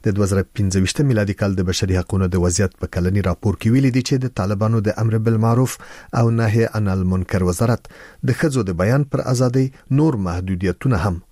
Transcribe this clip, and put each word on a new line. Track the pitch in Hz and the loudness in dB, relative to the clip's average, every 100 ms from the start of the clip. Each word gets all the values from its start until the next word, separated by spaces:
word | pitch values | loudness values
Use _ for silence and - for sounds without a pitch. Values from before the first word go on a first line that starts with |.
| 113 | -2
د | 98 | 0
دوه | 101 | 0
زره | 98 | 0
پنځه | 92 - 101 95 | -2 -2 0 2
ویشتم | 98 - 143 | 0 0 0
میلادي | 113 101 98 | 2 0 -2
کال | 104 98 | -2 0
د | 92 | -2
بشري | 90 95 92 | -2 0 -2
حقوقو | 87 98 92 90 | 0 -2 0 2
د | 87 | 0
وضعیت | 90 98 - | 0 -2 -4
په | 92 - | -6 -2
کلني | 90 101 95 | 0 0 0
راپور | 85 110 92 | -2 -2 -2
کې | 110 123 | 2 2
ویلي | 139 127 | 2 0
دي | 123 | 0
چې | 135 127 | -2 -2
د | - | -4
طالبانو | 98 101 107 113 104 | -4 0 0 0 0
د | 104 110 | 0 0
امر | 110 110 | 0 0
بالمعروف | 113 113 120 127 - - - - 120 | 2 2 2 0 -4 -16 -20 -6 0
او | 117 117 | 2 2
نهي | 113 110 113 110 | 2 2 0 0
عن | 101 95 | -2 0
المنکر | 90 92 90 95 90 | 0 0 0 0 0
وزارت | 90 117 113 - | 0 0 0 -4
د | - - - 127 123 | -20 -20 -6 -4 0
ښځو | 165 135 98 | 0 0 -2
د | 85 | 0
بیان | 95 135 139 - | 2 2 0 -4
پر | - | -2
ازادۍ | 123 127 127 131 - - 135 | 0 0 2 -2 -4 -2 2
نور | 156 123 92 | 2 0 -2
محدودیتونه | 87 92 92 92 87 135 113 90 | -4 -4 -2 -2 -2 0 0 0
هم | 87 - | -4 -8